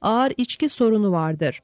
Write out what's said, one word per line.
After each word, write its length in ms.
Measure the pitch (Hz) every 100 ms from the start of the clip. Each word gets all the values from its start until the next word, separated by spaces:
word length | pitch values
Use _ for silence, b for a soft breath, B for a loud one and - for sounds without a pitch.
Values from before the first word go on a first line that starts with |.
ağır 320 | 202 233 262 -
içki 320 | 247 - 302
sorunu 440 | - 233 220 208
vardır. 500 | 175 160 156 156 -